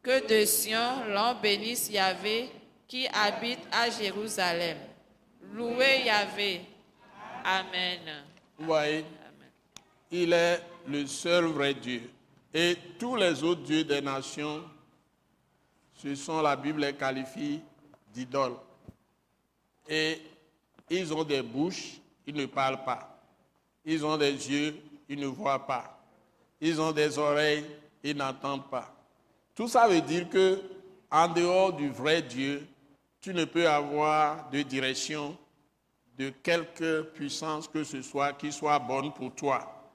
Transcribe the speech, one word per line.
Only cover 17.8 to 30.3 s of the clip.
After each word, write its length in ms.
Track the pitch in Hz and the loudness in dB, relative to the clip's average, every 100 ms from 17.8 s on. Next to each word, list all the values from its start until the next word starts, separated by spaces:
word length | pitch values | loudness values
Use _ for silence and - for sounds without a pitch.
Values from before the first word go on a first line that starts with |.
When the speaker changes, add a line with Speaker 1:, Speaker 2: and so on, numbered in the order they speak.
| - - _ | -20 -20 _
Speaker 2:
d'idoles. 440 | 110 127 139 131 120 - - - - _ _ _ _ _ _ _ _ - | -14 -6 -2 -2 -4 -16 -20 -20 -20 _ _ _ _ _ _ _ _ -4
Et 340 | 156 156 160 - - _ _ _ - _ | 0 0 -2 -10 -20 _ _ _ -20 _
ils 240 | 180 175 | -4 -2
ont 100 | 156 | -2
des 180 | 160 139 | 0 -2
bouches, 600 | 117 123 165 180 - - _ _ - | -2 -2 -2 -2 -12 -16 _ _ -10
ils 80 | 147 | -6
ne 100 | 135 | -4
parlent 380 | 139 135 131 | 0 0 0
pas. 380 | - 120 - - _ _ _ _ _ _ 151 | -4 -6 -8 -20 _ _ _ _ _ _ -4
Ils 200 | 160 151 | -2 0
ont 120 | 156 | 2
des 340 | 147 139 127 | 0 0 -2
yeux, 240 | 143 151 151 - - _ | -2 -2 -4 -18 -20 _
ils 120 | 143 | -6
ne 80 | 139 | -6
voient 380 | 127 139 131 - | -4 -2 -2 -2
pas. 320 | 127 - - _ _ _ _ _ _ | -4 -4 -18 _ _ _ _ _ _
Ils 200 | 156 156 | -2 0
ont 100 | 160 | 0
des 260 | 151 151 139 | 2 2 2
oreilles, 480 | 147 147 151 151 151 - - _ | 2 4 4 2 -2 -14 -20 _
ils 140 | 143 147 | -6 -2
n'entendent 520 | 135 131 139 139 139 | -2 -4 -6 -6 -6
pas. 200 | 131 - - _ _ _ _ _ - | -8 -8 -20 _ _ _ _ _ -6
Tout 120 | 233 | 4
ça 200 | 247 233 | 6 8
veut 140 | 170 | 6
dire 280 | 139 160 | 4 -2
que, 320 | 175 | 0